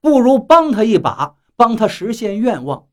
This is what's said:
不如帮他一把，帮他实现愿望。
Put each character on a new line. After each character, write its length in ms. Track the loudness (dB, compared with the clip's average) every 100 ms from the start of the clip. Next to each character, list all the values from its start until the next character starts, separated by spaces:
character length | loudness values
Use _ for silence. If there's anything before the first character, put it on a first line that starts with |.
不 200 | 2 2
如 180 | 4 2
帮 320 | 4 2 4
他 140 | 0
一 120 | 0 0
把， 380 | -2 -6 -8 _ _ _
帮 180 | 0
他 140 | 2 -4
实 240 | -4 -10
现 260 | -8 -8 -4
愿 260 | -4 -4
望。 220 | -6 -10 _